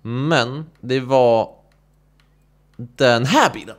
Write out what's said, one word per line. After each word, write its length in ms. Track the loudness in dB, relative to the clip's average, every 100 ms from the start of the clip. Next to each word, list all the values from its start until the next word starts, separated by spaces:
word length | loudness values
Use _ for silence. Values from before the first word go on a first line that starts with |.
Men 640 | -8 -6 -2 0 -2 -6 -14 _
det 200 | -4 -4
var 560 | 0 2 4 2 0 -8 _ _ _ _ _ _ _ _ _ _ _ -18
den 480 | -18 0 2 2 2
här 280 | 2 2
bilen. 220 | -2 -16